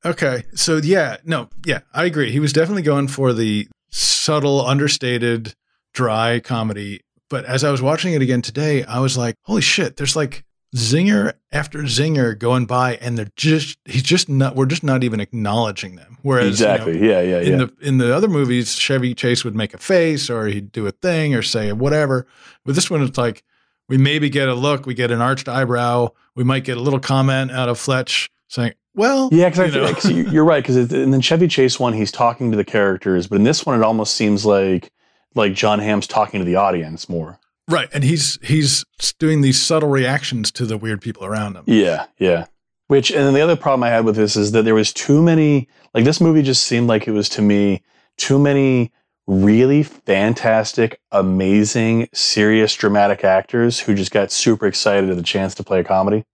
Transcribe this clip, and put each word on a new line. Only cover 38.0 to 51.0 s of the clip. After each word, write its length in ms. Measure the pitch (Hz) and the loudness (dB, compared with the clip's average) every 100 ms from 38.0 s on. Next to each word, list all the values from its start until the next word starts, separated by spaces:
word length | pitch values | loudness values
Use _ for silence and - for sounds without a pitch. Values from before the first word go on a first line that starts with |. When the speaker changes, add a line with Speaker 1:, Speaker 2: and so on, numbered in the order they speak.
Speaker 1:
he's, 340 | 131 165 147 - | 0 0 -2 -6
he's 400 | - 156 143 131 - _ | -2 0 2 -2 -6 _
s-, 140 | - | -8
doing 260 | - 160 156 | -2 0 2
these 200 | 139 127 | 2 2
subtle 260 | - 160 151 | 0 0 2
reactions 640 | 139 127 139 - 120 104 | 0 0 -2 -4 -6 -6
to 140 | - 120 | -6 -6
the 120 | 110 | -6
weird 220 | 110 104 | -6 -6
people 240 | 117 107 | -8 -10
around 320 | 95 107 104 92 | -8 -6 -6 -8
him. 80 | 76 | 0
Speaker 2:
Yeah, 380 | 110 95 85 - _ | 2 4 0 -6 _
yeah. 300 | 95 85 82 _ _ _ _ | 0 0 -2 _ _ _ _
Which, 240 | 139 127 | 2 2
and 100 | 156 139 | 0 2
then 80 | |
the 60 | 139 | 4
other 160 | 160 165 | 2 2
problem 280 | - 135 | 0 0
I 60 | 120 | 2
had 120 | 117 | 0
with 140 | 113 107 | 0 2
this 180 | 107 107 | 0 0
is 160 | 104 | 2
that 120 | 113 | 2
there 120 | 110 110 | 4 4
was 160 | 107 | 2
too 300 | - - 143 | -4 2 4
many, 480 | 170 160 151 143 123 _ _ | 6 4 4 2 -2 _ _
like, 100 | 113 | 0
this 160 | 120 156 | 2 4
movie 220 | 170 156 | 4 4
just 220 | 139 131 | 2 0
seemed 260 | - 120 120 | 0 0 2
like 180 | 110 104 | 0 0
it 40 | |
was, 180 | 107 104 | -2 -2
to 120 | - | 0
me, 400 | 104 101 101 95 _ _ _ _ | 2 4 2 -2 _ _ _ _
too 200 | - 139 | 0 2
many 520 | 143 139 135 127 120 _ _ _ - | 4 2 2 2 0 _ _ _ -2
really 500 | 95 98 110 127 143 | 2 4 4 6 4
fantastic, 1160 | 147 - - 98 104 117 117 110 107 - 113 - | 0 -6 -2 0 2 0 2 2 0 -2 -2 -2